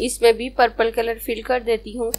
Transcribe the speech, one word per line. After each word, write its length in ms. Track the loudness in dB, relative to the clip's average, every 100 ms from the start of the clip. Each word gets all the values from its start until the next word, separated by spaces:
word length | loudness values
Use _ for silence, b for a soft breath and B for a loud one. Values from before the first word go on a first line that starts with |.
इसमें 320 | -2 2 4 4
भी 140 | 0
purple 400 | 2 2 4 0
color 260 | 0 -4 -4
fill 240 | -4 -6
कर 200 | -2 -2
देती 340 | 0 -2 -4 -6
हूँ 140 | -6